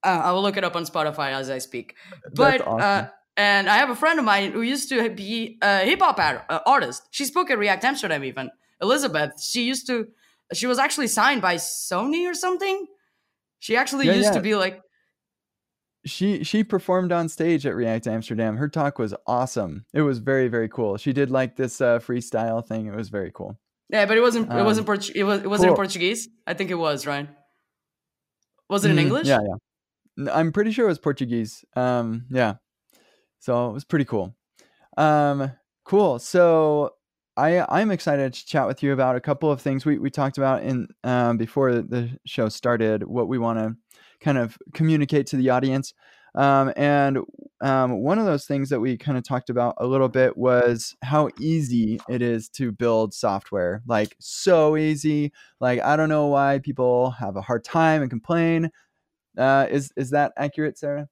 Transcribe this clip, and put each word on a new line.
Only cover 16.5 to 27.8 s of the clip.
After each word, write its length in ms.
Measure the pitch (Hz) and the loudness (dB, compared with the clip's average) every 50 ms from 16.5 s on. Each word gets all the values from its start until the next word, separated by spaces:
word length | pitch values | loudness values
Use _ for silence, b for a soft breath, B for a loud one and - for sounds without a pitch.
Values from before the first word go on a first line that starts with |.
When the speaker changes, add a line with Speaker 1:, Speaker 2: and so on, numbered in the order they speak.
| - 214 220 | 0 0 0
Speaker 2:
performed 480 | - - 185 - - 214 185 185 175 175 | 0 -2 -4 0 0 0 0 2 0 0
on 180 | 175 170 160 | -2 -2 -4
stage 340 | - - 165 170 170 151 131 | -4 -2 0 2 2 0 0
at 80 | 143 95 | -2 -2
React 340 | 98 120 113 113 113 110 120 | -2 -2 -2 -2 -2 -4 -4
Amsterdam. 500 | 110 113 110 - 120 107 113 110 107 113 | -6 -6 -6 -6 -4 -2 -2 -2 -2 -2
Her 100 | 147 147 | -4 -4
talk 300 | - 160 147 143 139 - | -2 -2 -2 -2 -2 -4
was 160 | 120 107 98 - _ | -6 -6 -6 -8 _
awesome. 600 | - 117 123 127 123 - 120 104 87 76 - - _ - | -4 -2 -2 -2 -2 -4 -6 -6 -6 -8 -12 -16 _ -2
It 80 | - 151 | 0 2
was 160 | 143 135 120 | 2 0 -2
very, 300 | 110 131 135 135 131 123 | -2 0 0 2 2 0
very 200 | 110 117 113 110 | 0 -2 -2 -2
cool. 300 | - - 117 104 98 104 | -4 -4 -2 -2 -2 -2
She 160 | - 143 131 | -2 -2 0
did, 160 | 139 143 127 | 0 0 0
like, 260 | 131 131 131 117 - | 2 0 0 -2 -2
this, 240 | - 135 123 - - | -4 -4 -4 -2 0
uh, 180 | 135 120 117 117 | 2 2 2 2
freestyle 640 | 113 - 123 123 120 - - 113 113 117 113 113 117 | 0 -4 -6 -6 -6 -4 -4 -2 -2 0 -2 -4 -4
thing. 220 | _ 113 113 110 | _ -8 -8 -8
It 80 | 107 101 | -8 -8
was 140 | 107 113 101 | -8 -10 -6
very 220 | 107 101 95 85 - | -6 -6 -6 -8 -10
cool. 260 | - 90 98 104 - _ _ _ _ _ _ | -12 -12 -12 -12 -16 _ _ _ _ _ _
Speaker 1:
Yeah, 160 | - 214 202 | 0 0 2
but 140 | 196 220 226 | 4 4 4
it 20 | |
wasn't, 320 | 240 247 226 233 220 220 240 | 4 4 2 0 -2 -2 0
it 100 | 240 202 | 2 2
wasn't 220 | 214 214 220 208 | 2 2 0 0
Speaker 2:
Um, 80 | - 208 | -2 -2
Speaker 1:
Portu-, 160 | 196 202 - - | -2 -4 -6 -4
it 100 | - 196 | -2 0
was, 160 | 196 208 196 196 | 0 0 0 -2
it 60 | 190 | -2
wasn't 200 | 202 208 180 185 | 2 4 6 6
in 60 | 165 | 6
Speaker 2:
cool. 20 | |
Speaker 1:
Portuguese. 520 | - 196 185 - 180 170 185 226 233 - - _ _ _ | 4 2 -2 -2 -2 -2 -2 -2 -2 -8 -14 _ _ _
I 60 | - 175 | -10 -6
think 180 | 180 196 175 | -6 -4 -4
it 40 | 185 | -4
was, 320 | 170 165 156 147 135 139 | -2 -2 -2 -2 -2 -4
right? 200 | 147 143 143 147 147 147 _ _ _ _ _ _ _ _ _ | -6 -6 -6 -6 -10 -14 _ _ _ _ _ _ _ _ _